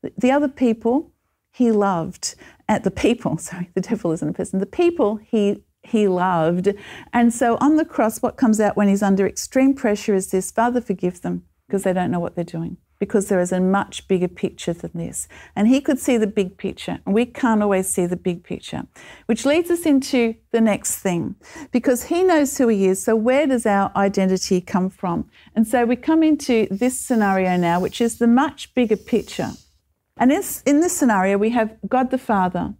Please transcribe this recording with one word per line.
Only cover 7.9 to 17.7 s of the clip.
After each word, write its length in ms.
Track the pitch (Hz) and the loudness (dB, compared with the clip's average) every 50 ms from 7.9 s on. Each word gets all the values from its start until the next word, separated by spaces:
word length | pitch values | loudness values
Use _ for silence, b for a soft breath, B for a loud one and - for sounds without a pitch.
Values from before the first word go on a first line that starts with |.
| - - 233 220 214 - | -2 0 0 0 0 -2
what 160 | - 226 - | -4 -4 0
comes 240 | - 269 220 220 214 | 2 2 2 4 4
out 160 | 214 202 - | 2 2 2
when 100 | - 208 | 2 2
he's 160 | 202 196 202 214 | 2 2 2 2
under 240 | 196 196 190 196 | 2 2 2 2
extreme 460 | - - - - - - 262 262 269 269 | -2 -2 -6 -12 -2 0 2 4 4 2
pressure 420 | 269 - 220 208 208 - - 202 | 2 0 -2 -2 0 0 0 0
is 160 | 190 190 - | 0 -2 -2
this, 180 | - 185 185 - | -2 -2 -4 -2
"Father, 300 | _ - 226 240 240 247 | _ 0 0 0 0 -2
forgive 440 | 233 - 196 - - 180 180 - - | -4 -4 -6 -4 -4 -6 -6 -6 -8
them, 200 | 180 180 175 - _ _ _ _ _ | -6 -6 -6 -10 _ _ _ _ _
'cause 140 | - 196 190 | -6 -2 -2
they 80 | 190 | 0
don't 180 | 180 185 180 180 | 0 0 -2 -2
know 120 | 180 175 | -2 -4
what 140 | 170 - - | -4 -4 -6
they're 100 | 180 170 | -8 -8
doing." 320 | 170 - 165 165 175 180 - _ _ _ _ | -6 -8 -8 -8 -8 -10 -14 _ _ _ _
Because 280 | 208 - - 208 196 | -6 -2 0 -2 0
there 140 | - 208 180 | 2 0 0
is 100 | 180 180 | 0 0
a 80 | 185 185 | 0 0
much 480 | 185 185 190 196 208 - - - - | 2 2 2 0 -2 -4 -10 -18 -4
bigger 220 | _ 196 180 180 180 | _ 0 0 0 -4
picture 420 | 180 - - - - - - - | -4 -6 -8 -8 -8 -8 -8 -8
than 200 | 170 170 - 170 - | -6 -6 -10 -12 -10
this. 340 | 170 170 - - - - B B B B B B | -10 -10 -10 -10 -12 -14 B B B B B B
And 100 | 190 208 | 0 4
he 140 | 226 262 277 | 4 4 4
could 180 | 277 - 285 262 | 2 0 -2 0
see 160 | - - 247 | 0 0 2
the 120 | 226 214 | 2 0
big 300 | 208 214 214 196 185 - | 0 0 -2 -2 -4 -6
picture, 440 | _ - 190 - - - - 175 - _ | _ -10 -10 -10 -8 -10 -10 -10 -8 _
and 80 | - 196 | 0 0
we 120 | 220 240 | 0 0
can't 360 | 233 - - - 233 226 214 | -2 -4 -4 -2 0 2 2
always 280 | 208 208 | 2 2